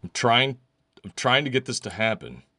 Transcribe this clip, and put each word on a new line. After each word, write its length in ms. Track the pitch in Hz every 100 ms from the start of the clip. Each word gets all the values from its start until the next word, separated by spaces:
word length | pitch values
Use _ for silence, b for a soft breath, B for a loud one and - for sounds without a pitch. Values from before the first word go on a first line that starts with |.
I'm 80 | -
trying, 440 | - 123 117 135 127 _ _ _ _
I'm 100 | 98 -
trying 300 | 131 131 135
to 40 |
get 160 | 127 127
this 140 | 120
to 100 | 107
happen. 540 | 95 110 104 62 62 _